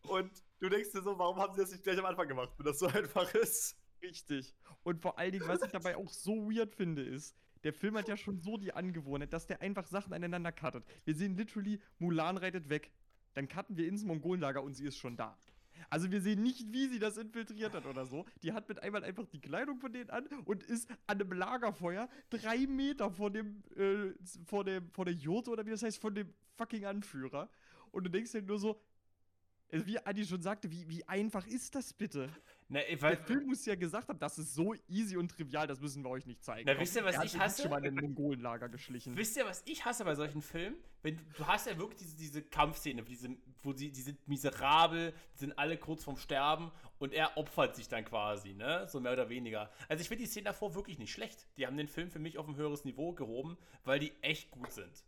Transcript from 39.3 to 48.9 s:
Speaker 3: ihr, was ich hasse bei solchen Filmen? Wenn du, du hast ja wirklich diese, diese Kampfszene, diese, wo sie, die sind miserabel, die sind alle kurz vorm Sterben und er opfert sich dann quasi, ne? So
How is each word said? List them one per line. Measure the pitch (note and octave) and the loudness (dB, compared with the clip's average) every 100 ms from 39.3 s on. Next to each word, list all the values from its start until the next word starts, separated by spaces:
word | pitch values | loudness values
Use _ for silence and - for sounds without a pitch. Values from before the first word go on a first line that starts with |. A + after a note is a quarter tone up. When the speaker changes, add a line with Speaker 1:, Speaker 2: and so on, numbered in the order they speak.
| C#4+ | 2
Speaker 3:
ihr, | A3 | 0
was | F3+ - | -2 -6
ich | D#3 | -4
hasse | - A#3+ | -2 0
bei | F#3+ | 0
solchen | D3 D3+ D3 | 2 0 -2
Filmen? | - E3 F#3 E4 - - | -4 -4 -4 -6 -12 -4
Wenn | D#3 D#3+ | -4 -4
du, | - - | -8 -4
du | D#3 | 2
hast | G#3 B3 | 2 2
ja | E3+ | -2
wirklich | G#3+ - | -4 -6
diese, | E3+ D#3 | -14 -10
diese | D#3 D3 | -6 -6
Kampfszene, | D3 - D3 - C#3+ B2 | -4 4 4 4 -2 -4
diese, | A2+ B2 B2 B2+ - - | -6 -8 -8 -8 -12 -6
wo | C#3+ | -4
sie, | C3 D3 | -4 -4
die | C3 | -6
sind | C3 C#3+ - | -8 -8 -4
miserabel, | C#3+ C#3+ - C3+ D#3 E3 E3 E3 - - | 0 0 4 8 10 8 6 -2 -4 -18
die | - | -8
sind | C#3 C#3+ | -6 0
alle | D3+ D#3+ | 0 0
kurz | - D#3 | -4 -6
vorm | - C3 | -4 -8
Sterben | - C#3 C#3+ D#3+ E3 - - - | 0 4 4 4 0 -10 -18 -6
und | C#3 | -2
er | D3+ D#3 - | 2 2 2
opfert | D3 - B2+ A#2+ | -2 4 4 4
sich | G#2+ | -4
dann | A#2 | -4
quasi, | A2 A2+ G#2 G#2 G2+ | 0 0 0 -2 -4
ne? | F#2+ B2 E3+ | -6 0 0
So | F#3 | -2